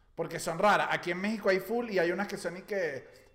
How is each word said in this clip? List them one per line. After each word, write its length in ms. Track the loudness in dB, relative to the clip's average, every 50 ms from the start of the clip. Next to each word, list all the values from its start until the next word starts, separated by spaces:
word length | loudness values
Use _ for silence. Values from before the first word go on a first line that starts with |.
| _ _ _
porque 240 | -8 -8 -6 -6 -6
son 180 | -4 -4 0 4
raras. 280 | 4 6 6 6 4 2
Aquí 200 | 0 -2 -2 -2
en 80 | -2 -2
México 300 | -2 -2 -2 0 2 2
hay 100 | 2 2
full 300 | 2 0 -2 -2 -2 0
y 100 | 0 2
hay 120 | 2 2
unas 160 | 2 0 -2 -4
que 100 | -6 -6
son 180 | -6 -6 -8 -8
y 40 | -8
que, 440 | -4 -2 -2 -2 -2 -4 -6 -10 -14 -20 -20 -20 _ _